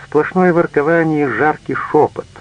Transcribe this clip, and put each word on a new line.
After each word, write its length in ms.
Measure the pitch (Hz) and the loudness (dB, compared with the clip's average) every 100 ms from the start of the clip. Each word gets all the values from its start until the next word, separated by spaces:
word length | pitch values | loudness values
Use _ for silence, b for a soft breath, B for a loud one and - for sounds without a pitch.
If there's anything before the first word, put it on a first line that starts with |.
сплошное 480 | - 151 147 185 180 | 0 -2 0 2 2
воркование 720 | 170 156 147 147 170 160 151 139 | 2 0 0 0 0 0 0 -2
и 40 | |
жаркий 440 | 110 151 - - | 0 -2 -2 -6
шепот. 520 | 135 - 151 127 - - - | -8 -2 2 2 -2 -14 -18